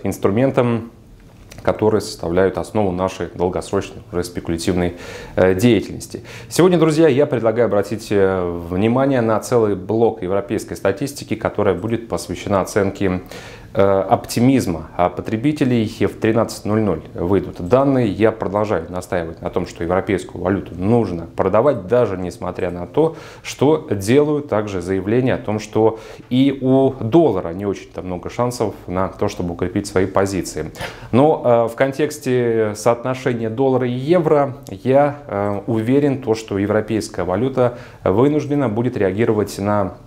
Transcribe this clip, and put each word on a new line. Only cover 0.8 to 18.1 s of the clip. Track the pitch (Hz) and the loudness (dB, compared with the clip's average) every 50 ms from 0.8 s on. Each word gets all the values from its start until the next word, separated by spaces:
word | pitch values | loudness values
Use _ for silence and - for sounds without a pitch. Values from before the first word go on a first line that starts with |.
| 117 - - - - - - - - - - - - - - - - | -4 -10 -16 -20 -20 -20 -20 -20 -20 -20 -20 -20 -20 -20 -12 -4 -2
которые | 95 92 - 107 107 107 98 | -2 0 2 2 2 2 2
составляют | - - - - 87 85 85 92 98 92 - | -2 -2 -10 -8 -4 0 2 2 2 2 2
основу | 87 82 - - 107 104 92 | -2 -6 -4 -2 0 0 0
нашей | 90 90 95 92 - - 87 80 - | 0 0 -2 -2 -2 -4 -10 -8 -4
долгосрочной, | 87 87 90 87 82 - - 101 98 - - - - - - 90 | -2 -2 0 -2 -2 -6 -2 -4 -4 -4 -4 -12 -16 -14 -8 -6
уже | 90 87 | -6 -6
спекулятивной, | - - - - - 85 82 - 98 90 90 87 87 - - - - - - - - - | -4 -8 -8 -6 -4 -4 -2 -2 0 0 0 0 -2 -4 -6 -14 -14 -14 -14 -12 -4 0
э, | 104 92 95 95 | 4 4 4 4
деятельности. | 92 113 123 110 95 - - 80 82 - - - 110 - - - - - | 4 4 4 4 4 2 -2 -10 -12 -12 -12 -14 -14 -14 -14 -16 -16 -14
Сегодня, | - - - 170 185 175 | -4 2 4 4 6 6
друзья, | 160 160 160 151 156 165 156 | 4 4 4 4 4 4 4
я | 120 139 147 | 6 4 2
предлагаю | - 135 113 110 113 110 120 117 | 2 0 0 0 2 2 2 2
обратить, | 98 101 101 98 - 113 104 - - | 2 2 0 0 -2 -4 -8 -4 0
э, | 107 98 95 95 95 92 90 87 87 85 85 85 | 2 2 4 4 2 0 -2 -2 -4 -6 -6 -4
внимание | 90 92 110 113 120 131 135 139 135 123 | -2 2 2 2 2 2 2 2 2 2
на | 113 113 107 104 | 2 2 0 0
целый | - - 131 117 107 104 98 | 0 2 2 2 4 2 0
блок | 92 92 101 107 113 117 104 - - | -2 -2 -2 0 2 2 2 2 -2
европейской | 90 87 98 101 98 - 107 85 - - 85 | -4 -2 -2 -2 -2 -2 -4 -4 -4 -6 -8
статистики, | - - 98 98 - 139 135 - - - - 110 | -2 -2 -2 0 -2 -4 -6 -8 -8 -8 -6 -6
которая | - - 92 - - 101 98 90 | -4 -4 -4 -2 0 0 0 0
будет | 90 92 113 113 110 - | 0 -2 -4 -4 -4 -4
посвящена | - 90 85 - - 87 - - - 101 92 | -6 -6 -6 -6 -6 -8 -8 -4 0 0 0
оценке, | 87 - - 107 95 95 - - 101 92 92 90 - - - - - - - - - - - | 0 0 0 0 0 0 0 -2 -2 -2 -2 -2 -6 -10 -16 -16 -16 -18 -18 -18 -16 -4 2
э, | 98 98 | 2 4
оптимизма, | 98 98 95 95 - 117 - - - - 117 120 131 139 120 98 98 82 78 80 - - | 4 4 2 2 2 2 0 0 -2 0 2 4 4 4 4 2 0 -4 -6 -8 -8 -2
а | - 87 90 | 0 0 0
потребителей | - - 92 - 113 110 123 151 151 - 147 123 123 117 107 | 0 -2 -6 -4 -4 -2 0 0 0 0 0 2 2 2 0
в | - - - 104 95 - - | -2 -2 0 -2 -2 0 0
тринадцать | - 110 110 113 104 - - - - | 0 2 2 2 0 0 -4 -8 -4
ноль | 98 107 110 | -2 0 0
ноль | 107 98 82 78 - - - | 2 0 -2 -2 -6 -10 -8
выйдут | - 87 87 101 90 - 80 - - | -4 0 2 2 2 0 -2 -8 -8
данные. | 87 87 - 131 139 143 135 127 120 | -2 2 4 4 4 4 2 2 0
Я | 101 | 0